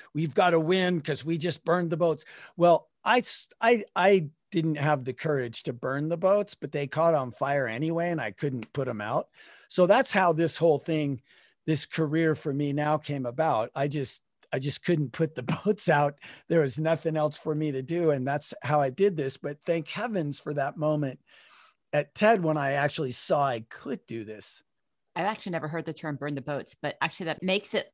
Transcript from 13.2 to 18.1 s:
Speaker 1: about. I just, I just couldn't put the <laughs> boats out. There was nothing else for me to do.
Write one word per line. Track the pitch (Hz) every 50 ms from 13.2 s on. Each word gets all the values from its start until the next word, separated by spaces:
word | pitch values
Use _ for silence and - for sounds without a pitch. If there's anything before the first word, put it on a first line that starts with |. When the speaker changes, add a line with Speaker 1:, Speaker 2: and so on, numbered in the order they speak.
| 127
Speaker 1:
about. | 120 120 151 160 160 127 110 117 - -
I | 135 143 147
just, | 139 151 131 - - - - _ _ _ _ _ -
I | 135
just | 131 147 - - -
couldn't | - 175 151 147 123 -
put | - 165 151 -
the | - 120
<laughs> | - 160 - -
boats | 202 202 - - -
out. | 156 147 147 143 143 _ - - - - _ -
There | 170 165
was | 147 131 117 151
nothing | 156 160 165 156 - 160 156
else | 156 151 151 147 -
for | - 160 151
me | 151 156 151 135
to | 131 131
do. | 123 165 175 170 156